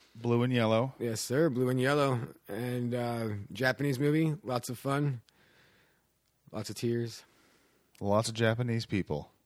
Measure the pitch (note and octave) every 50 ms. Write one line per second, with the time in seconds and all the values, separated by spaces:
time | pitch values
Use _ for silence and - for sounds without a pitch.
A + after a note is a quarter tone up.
0 | - _ - A#2 A#2 A#2+ A#2 A#2+ B2 B2+ B2+ A#2+ A2+ A2 A2 A2 B2+ C3+ - -
1 | A#2 A#2 A2 G#2+ - - A#2+ D3 E3+ D#3+ A#2 B2 B2+ B2+ B2+ B2+ B2+ C3+ D3 D3+
2 | C#3 C#3 B2+ A#2 A#2+ - - - - - G2 A2 B2 B2 B2 B2 B2 A#2+ A#2+ A#2+
3 | A#2+ A#2+ A#2 A#2 A2+ A2 G#2 G2+ G#2 - F#2+ G#2 C3 C3 B2+ - C#3 C#3+ C3 A#2+
4 | D3 D3 D3+ D#3+ D#3+ D#3 D3 - - G#2+ B2 A#2+ - - A#2+ - - C3+ C#3 C#3+
5 | D3 C#3+ B2+ A2+ - _ _ _ _ _ _ _ _ _ _ _ _ _ _ _
6 | _ _ _ _ _ _ _ _ _ - - G#2+ G#2+ - G#2 - B2 A#2 A#2 A#2
7 | A#2 A2+ A2 - - _ _ _ _ _ _ _ _ _ _ _ _ _ _ -
8 | G2 G2+ G2+ G#2+ A2 - A2 A2+ A#2 A2 A2 A#2+ B2 A#2+ A2+ A2+ A2+ - G#2+ F#2+
9 | E2+ - D2+ D2 - - _ _ _